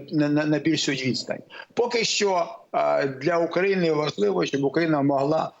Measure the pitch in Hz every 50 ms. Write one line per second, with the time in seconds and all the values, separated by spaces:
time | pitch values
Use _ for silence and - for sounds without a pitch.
0 | - - 175 151 147 147 147 151 151 151 151 143 147 165 156 147 - - 139 131
1 | 131 127 113 - - - - - - - - - - - _ - 240 233 240 233
2 | 208 - - - 208 196 185 175 165 - - - - _ - 143 151 147 147 143
3 | 143 135 131 127 135 170 170 170 170 165 - 170 185 196 196 190 170 165 156 147
4 | 151 147 - - 202 202 190 180 160 135 - 139 139 135 - 160 170 160 156 143
5 | 139 143 143 135 139 147 160 160 - - - -